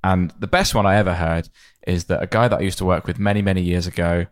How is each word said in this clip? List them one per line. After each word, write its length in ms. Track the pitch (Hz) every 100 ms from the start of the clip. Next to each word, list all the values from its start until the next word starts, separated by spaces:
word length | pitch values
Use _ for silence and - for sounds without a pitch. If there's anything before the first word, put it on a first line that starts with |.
And 300 | 95 92 87 -
the 80 | -
best 260 | 180 190 117
one 100 | 101
I 100 | 101
ever 160 | 92
heard 360 | 87 82 82 - _ - _ -
is 180 | 90 -
that 160 | 92
a 40 | 90
guy 200 | 113 120
that 120 | 104
I 20 |
used 140 | 95 -
to 60 | 92
work 200 | 85 -
with 120 | 85
many, 220 | 101 104
many 200 | 98 92
years 260 | 87 90 87
ago 380 | 85 85 87 85